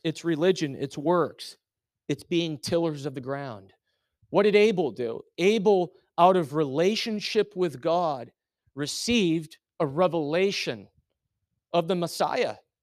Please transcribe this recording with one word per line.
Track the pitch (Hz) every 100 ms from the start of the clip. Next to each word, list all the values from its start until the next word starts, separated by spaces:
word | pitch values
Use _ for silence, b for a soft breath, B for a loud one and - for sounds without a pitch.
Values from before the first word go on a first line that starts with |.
it's | 165 156
religion, | 165 151 180 175 151 131
it's | 139 -
works, | 143 175 143 - - - _ _ _ _ -
it's | 143
being | - 170 170 147
tillers | - 170 165 147 143
of |
the | 135
ground. | 123 139 139 104 95 _ _ _ _ _ _
What | 170
did | 208 202
Abel | 214 185 147
do? | 101 117 - - -
Abel, | 185 220 190 196 175 b b -
out | 175 190
of | 143
relationship | 147 143 139 180 220 233 214 - 214 208
with | 180 175 131
God, | 160 170 170 135 117 _ _ _ _
received | 135 147 - - 240 180 165 156 - _ -
a | 156
revelation | 143 180 165 147 165 196 190 - 110 90 _ _ _ _ _ _ _ _
of | 170 165
the | 180
Messiah. | 170 - 151 254 170 104 _ _